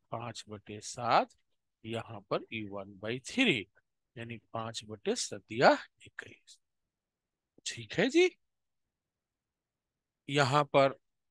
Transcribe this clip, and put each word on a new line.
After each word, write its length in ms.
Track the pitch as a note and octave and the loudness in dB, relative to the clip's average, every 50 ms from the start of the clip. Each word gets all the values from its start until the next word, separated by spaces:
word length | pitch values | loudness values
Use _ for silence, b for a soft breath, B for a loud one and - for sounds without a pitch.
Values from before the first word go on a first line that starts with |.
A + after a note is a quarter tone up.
| _ - | _ -10
पाँच 320 | - A2+ A#2 A#2 A2+ - - G#2 | -8 -8 -8 -10 -12 -14 -14 -14
बटे 300 | G#2+ G2+ _ - G#2 G#2+ | -16 -16 _ -14 -14 -12
सात, 480 | - - - B2 A#2 A2+ C3 F#3+ C4 - _ _ _ _ _ _ _ _ _ _ - | -12 -12 -10 -6 0 4 4 4 4 2 _ _ _ _ _ _ _ _ _ _ -10
यहाँ 360 | A2 A2+ A2+ - - A2 G#2 - - | -8 -8 -8 -8 -10 -14 -14 -6 -6
पर 160 | D3 - E3+ - A2+ | -6 -6 -6 -8 -10
ये 100 | A2 G#2+ G2 | -10 -10 -8
वन 300 | G2 G2+ G2 G2+ G2+ F#2+ G#2 | -10 -12 -12 -14 -14 -10 -8
by 160 | A2 B2 C3 - | -8 -8 -8 -8
थ्री, 340 | - - B3+ C4+ A3 C#3+ G#2+ F2+ _ _ _ _ _ _ _ _ _ - | -6 -2 0 2 2 2 0 -4 _ _ _ _ _ _ _ _ _ -16
यानी 220 | A#2 A#2 A#2 A#2 G#2+ _ _ - | -14 -12 -12 -14 -16 _ _ -8
पाँच 280 | A#2 A2+ A2+ A2+ - A2 | -8 -8 -8 -10 -12 -12
बटे 300 | G#2+ G#2+ - - F#3+ B3 | -14 -14 -8 -4 -4 -4
सतिया 560 | - - - G#2+ G2+ _ - G#2+ A#2+ D#3 A#3+ D4 - - - _ _ - | -4 -4 -8 -10 -12 _ -8 0 6 6 6 6 6 -2 -14 _ _ -20
इक्कीस। 520 | - - - - - - _ _ - - _ _ _ _ _ _ _ _ _ _ _ _ _ _ _ _ _ _ _ _ - - | -20 -20 -20 -20 -20 -20 _ _ -20 -20 _ _ _ _ _ _ _ _ _ _ _ _ _ _ _ _ _ _ _ _ -14 -12
ठीक 280 | - - A#2 A2+ - - | -12 -10 -10 -12 -6 0
है 140 | - G3+ C4 | 0 0 2
जी, 200 | D#4 E4 F#4 F4+ - _ _ _ _ _ _ _ _ _ _ _ _ _ _ _ _ _ _ _ _ _ _ _ _ _ _ _ _ _ _ _ _ _ _ _ _ _ - - | 4 4 4 4 0 _ _ _ _ _ _ _ _ _ _ _ _ _ _ _ _ _ _ _ _ _ _ _ _ _ _ _ _ _ _ _ _ _ _ _ _ _ -10 -2
यहाँ 340 | C#3 D3 C#3 B2 C3+ D3+ D3 | 2 2 4 4 4 2 2
पर 340 | - - C#3 C3+ C#3 - - _ _ _ _ _ _ | 4 6 6 6 6 2 -4 _ _ _ _ _ _